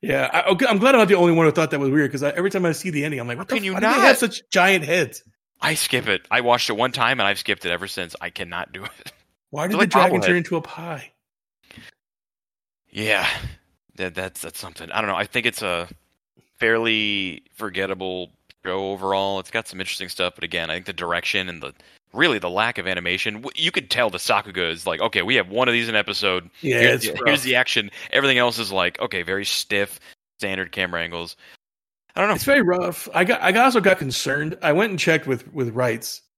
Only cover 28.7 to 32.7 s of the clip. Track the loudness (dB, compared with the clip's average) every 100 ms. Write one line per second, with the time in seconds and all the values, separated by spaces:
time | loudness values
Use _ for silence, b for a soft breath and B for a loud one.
28.7 | 0 0 0 -4 -4 -2 -4 -2 -4 -2
29.7 | -2 -2 -6 B B _ _ -6 -6 -6
30.7 | -4 -2 -2 -6 -6 -10 -12 b b _
31.7 | _ _ _ _ -2 0 0 2 4 4